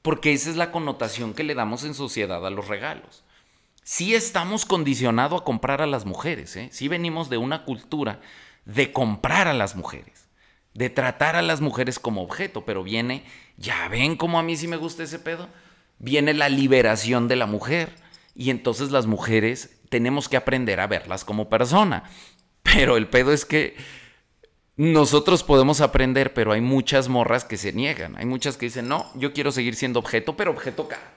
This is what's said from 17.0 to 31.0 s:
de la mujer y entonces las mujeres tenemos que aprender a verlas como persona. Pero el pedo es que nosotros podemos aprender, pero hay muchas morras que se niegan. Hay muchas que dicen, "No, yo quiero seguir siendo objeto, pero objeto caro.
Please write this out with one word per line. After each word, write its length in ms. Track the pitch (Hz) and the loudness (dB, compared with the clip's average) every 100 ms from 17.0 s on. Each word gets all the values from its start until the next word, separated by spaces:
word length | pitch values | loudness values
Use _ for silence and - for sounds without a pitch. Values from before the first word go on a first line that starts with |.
| 110 123 120 | 2 2 2
de 80 | 123 | 0
la 100 | 110 | 0
mujer 440 | 104 107 165 160 - _ _ _ | -2 -2 -4 -4 -10 _ _ _
y 160 | - 127 | -6 -2
entonces 400 | 123 - 113 139 | 0 0 -2 0
las 160 | 135 113 | 0 2
mujeres 720 | 107 - 110 107 127 - _ _ | 0 2 2 2 -2 -10 _ _
tenemos 400 | 123 117 143 135 | 0 0 0 0
que 80 | 135 | 0
aprender 440 | 127 131 120 92 | 0 0 0 0
a 60 | 98 | 0
verlas 380 | 95 - 95 | -2 -4 -10
como 240 | - 107 107 | -6 -4 0
persona. 560 | 110 123 170 208 117 - - - _ _ _ | 2 4 4 4 0 -6 -20 -20 _ _ _
Pero 340 | - - 131 120 | 4 6 6 4
el 120 | 107 | 4
pedo 240 | 123 127 | 4 4
es 120 | 147 | 2
que 320 | - 151 147 - - - - _ _ _ _ _ _ - | 2 0 0 -6 -18 -20 -20 _ _ _ _ _ _ 0
nosotros 680 | 156 156 147 147 147 175 | 4 6 6 4 4 2
podemos 380 | - 139 131 147 | 6 6 8 6
aprender, 520 | 143 135 131 131 135 | 4 4 4 4 2
pero 200 | - 107 | 0 2
hay 80 | 107 | 2
muchas 480 | 120 135 127 139 127 | 4 2 4 2 2
morras 360 | 127 117 120 | 2 2 2
que 120 | - 104 | -2 -6
se 160 | 98 | -6
niegan. 440 | 95 139 156 82 50 | -4 -4 -4 -8 -8
Hay 80 | |
muchas 320 | 117 127 143 127 | -6 -4 -4 -6
que 100 | 120 | -8
dicen, 220 | 123 120 | -6 -4
"No, 220 | 151 - | -4 -4
yo 180 | 135 139 | -6 -6
quiero 180 | 139 139 | -2 -2
seguir 240 | 127 120 | 0 -2
siendo 240 | 113 131 120 | -2 -2 -2
objeto, 380 | 113 113 113 151 | 0 -2 -2 -4
pero 160 | 196 | -2
objeto 340 | 147 - - - | -2 -6 -8 -10
caro. 160 | - | -10